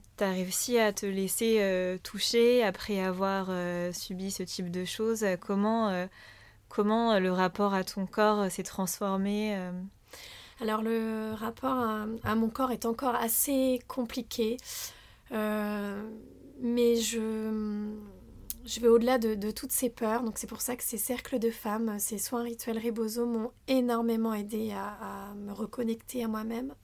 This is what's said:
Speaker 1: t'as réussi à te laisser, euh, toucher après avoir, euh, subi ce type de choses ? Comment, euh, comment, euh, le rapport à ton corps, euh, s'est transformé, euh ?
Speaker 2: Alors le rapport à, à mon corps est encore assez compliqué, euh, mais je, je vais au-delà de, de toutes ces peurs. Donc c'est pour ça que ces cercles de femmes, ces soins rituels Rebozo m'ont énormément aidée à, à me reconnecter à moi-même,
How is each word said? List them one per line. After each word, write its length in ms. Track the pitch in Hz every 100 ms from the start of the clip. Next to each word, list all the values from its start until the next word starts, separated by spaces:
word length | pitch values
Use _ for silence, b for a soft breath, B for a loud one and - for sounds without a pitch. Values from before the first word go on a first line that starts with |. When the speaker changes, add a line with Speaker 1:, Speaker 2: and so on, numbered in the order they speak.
| - -
Speaker 1:
t'as 140 | 202
réussi 460 | 185 180 - - 233
à 160 | 214
te 120 | 202 202
laisser, 520 | 190 190 - 226 220
euh, 360 | 196 185 185 185
toucher 640 | - 202 - 233 233 247
après 360 | 214 185 - 196
avoir, 480 | 185 185 196 196 190
euh, 420 | 180 175 175 175
subi 380 | 175 - 185 196
ce 120 | 190
type 260 | 185 - 175
de 160 | 180 180
choses ? 400 | - 220 220 208 180
Comment, 480 | - 196 208 226 220
euh, 160 | 180 185 B B B B B -
comment, 440 | - 208 226 233
euh, 60 | 202
le 120 | 185
rapport 420 | 185 185 196 202
à 100 | 196
ton 220 | 185 196 185
corps, 340 | - 214 208
euh, 80 | 190
s'est 140 | -
transformé, 920 | 180 - 185 - 202 190 196 208 214 196
euh ? 140 | 180 180 190 - B B B B B -
Speaker 2:
Alors 200 | 220 214
le 520 | 220 226 220 220 220
rapport 400 | 214 220 233 269 254
à, 280 | 226 214 214 226
à 120 | 214 220
mon 120 | 226
corps 240 | 226 262
est 140 | 233 233
encore 280 | 226 262 -
assez 680 | 226 - - 269 262 247 -
compliqué, 680 | - 233 269 - - 220 254 B B B B B B -
euh, 680 | 220 214 214 208 208 202 202 220 220 - - - 269
mais 340 | 240 240 233 233
je, 960 | 226 226 220 220 220 214 214 208 208 214 208 190 226 - - - 240
je 140 | 220
vais 80 | 233
au-delà 300 | 233 233 254
de, 180 | 226 214
de 160 | 208
toutes 220 | 214 269
ces 160 | - 247
peurs. 340 | - 220 226
Donc 140 | 226 214
c'est 100 | -
pour 140 | 220
ça 160 | - 247
que 60 | -
ces 120 | 220
cercles 420 | - 240 - 254
de 100 | 226
femmes, 500 | 226 214 220 226 208
ces 180 | - 202
soins 260 | - 240
rituels 360 | 240 233 240 226
Rebozo 460 | 233 226 220 233 240
m'ont 260 | 226 240 - -
énormément 640 | 262 240 233 233 226 226
aidée 380 | 214 208 220 220
à, 600 | 196 202 208 196 196 202
à 20 |
me 180 | 208 202
reconnecter 720 | 202 220 - 226 226 - 254
à 60 | 226
moi-même, 440 | 220 220 226 269 277